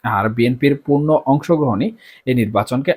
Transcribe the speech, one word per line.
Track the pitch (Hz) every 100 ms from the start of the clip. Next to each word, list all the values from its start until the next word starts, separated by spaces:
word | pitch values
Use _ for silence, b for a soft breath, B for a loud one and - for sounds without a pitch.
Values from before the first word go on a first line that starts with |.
আর | 117 107 107
বিএনপির | 117 117 127 143 139
পূর্ণ | - 143 151 156 -
অংশগ্রহণই | 143 - 170 143 101 180 226 B B B
এই |
নির্বাচনকে | 123 107 104 104 127 139